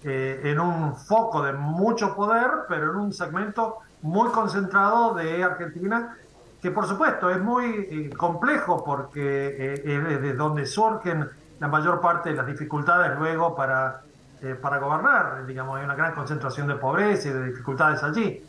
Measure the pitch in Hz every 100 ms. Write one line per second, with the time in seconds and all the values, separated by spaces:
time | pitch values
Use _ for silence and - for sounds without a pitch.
0 | 151 135 131 135 147 147 175 165 151 -
1 | - 220 - 151 139 139 147 165 214 226
2 | 208 196 202 226 254 302 - 160 156 190
3 | 208 - 165 175 208 220 220 - - -
4 | 156 190 233 226 202 196 190 196 202 233
5 | 233 175 160 170 180 180 165 170 190 233
6 | 233 - - - - - 180 208 160 196
7 | 311 - 180 185 208 247 240 208 190 156
8 | 143 - 170 165 247 294 - 165 147 139
9 | 131 147 139 139 139 139 135 139 151 143
10 | 160 139 139 127 151 151 135 - 220 208
11 | 175 160 147 - - - 147 151 165 175
12 | 175 170 170 135 123 143 151 147 147 175
13 | 160 139 160 160 170 - 131 131 127 -
14 | - - - - 135 131 143 139 139 156
15 | 269 254 - 123 131 131 135 135 143 139
16 | 165 156 131 143 127 147 143 143 131 165
17 | 208 202 151 131 127 123 - 131 156 139
18 | 147 220 202 -